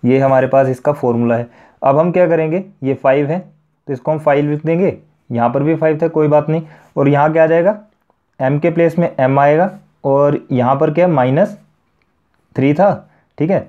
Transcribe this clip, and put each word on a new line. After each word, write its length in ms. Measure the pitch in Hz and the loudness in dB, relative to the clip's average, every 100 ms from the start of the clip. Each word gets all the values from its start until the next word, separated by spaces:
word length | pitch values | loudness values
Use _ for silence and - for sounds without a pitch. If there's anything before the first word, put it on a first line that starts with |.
ये 160 | 123 131 | 2 2
हमारे 280 | 135 131 127 | 2 2 2
पास 220 | 135 135 | 2 0
इसका 240 | 131 - | -2 -4
फॉर्मूला 420 | 147 123 117 117 117 | -2 -2 0 0 -2
है। 120 | 120 _ _ _ | -4 _ _ _
अब 160 | - 139 | 0 0
हम 120 | 175 | 0
क्या 140 | 175 175 | 0 0
करेंगे, 360 | 165 156 170 190 _ | 0 -2 -4 -8 _
ये 120 | 135 | -6
फ़ाइव 320 | 131 139 135 143 | -2 0 0 0
है 120 | 170 185 _ _ _ - | -6 -8 _ _ _ -12
तो 40 | |
इसको 180 | 131 - | -8 -4
हम 80 | 156 | -4
फ़ाइव 320 | 151 143 147 | 0 0 0
लिख 140 | 147 156 | -4 -2
देंगे, 300 | 165 185 - _ _ _ | -2 -2 -4 _ _ _
यहाँ 180 | 117 117 | -2 -2
पर 120 | 127 | 0
भी 120 | 143 160 | -2 0
फ़ाइव 220 | 160 156 | -2 -2
था, 60 | 165 | -2
कोई 200 | 156 151 | -2 0
बात 200 | 147 151 | 0 0
नहीं। 140 | 160 160 - _ - | -4 -6 -20 _ -2
और 120 | 139 | 0
यहाँ 240 | 143 151 | 2 2
क्या 120 | 160 | 2
आ 20 | 160 | 2
जाएगा, 320 | 165 170 208 - _ _ _ _ _ | 2 0 -2 -10 _ _ _ _ _
m 200 | 131 147 | -2 0
के 100 | 170 | -2
प्लेस 280 | 165 165 156 | 2 0 0
में 160 | 170 - | -4 0
m 200 | 131 135 | 0 2
आएगा 320 | 143 151 190 - _ _ 143 | 2 2 0 -4 _ _ -2
और 320 | 139 143 147 - | 2 2 0 -4
यहाँ 240 | 131 120 135 | -2 0 0
पर 160 | 156 | 0
क्या 160 | 151 180 | 0 0
माइनस 480 | 156 127 139 208 - _ _ _ _ _ _ _ _ _ - | 2 0 0 -2 -4 _ _ _ _ _ _ _ _ _ -2
थ्री 160 | 135 | 0
था, 340 | 151 196 160 - _ _ - | 2 2 0 -8 _ _ -6
ठीक 120 | 226 | -2
है 100 | 180 | -2